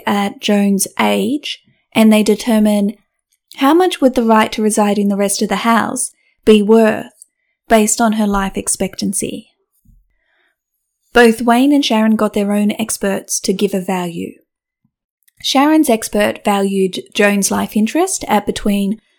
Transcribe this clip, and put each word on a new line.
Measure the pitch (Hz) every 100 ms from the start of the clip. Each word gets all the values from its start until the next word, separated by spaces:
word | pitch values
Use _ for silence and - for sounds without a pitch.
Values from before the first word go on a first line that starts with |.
| -
at | 202 196 -
Joan's | - 208 202 196 - -
age | 214 202 202 294 - - _ _ _
and | - 220
they | 214
determine | 214 208 247 220 214 208 202 - _ _ _ _ _ -
how | 269
much | 330 370 -
would | 262
the | 254
right | 226 220 220
to | -
reside | 214 208 208 202
in | 202
the | 196
rest | 196 -
of | 214
the | 190
house | 233 175 - - - _ _ _
be | - 214
worth | 202 226 220 214 240 _ _ _ _ _ -
based | 220 214 -
on | 233
her | 214 208
life | 202 196 202
expectancy. | - - 190 - 196 - - - - _ _ _ _ _ _ _ _ _ _ _ _ _ _ _ _
Both | 240 233 220
Wayne | 240 240 277
and | 285
Sharon | 285 220 220 214
got | 214
their | 208 202
own | 208 208
experts | - 220 - 196 196 - -
to | -
give | 190 202
a | 196
value. | 185 185 175 170 190 - _ _ _ _ _ _ _ _ _ _
Sharon's | - 262 294 311 302
expert | 220 - 208 214 220
valued | 214 202 196 196 190 - -
Joan's | - 208 202 196
life | 202 202 214
interest | 220 302 381 - -
at | 208 -
between | 202 214 202 196 220 _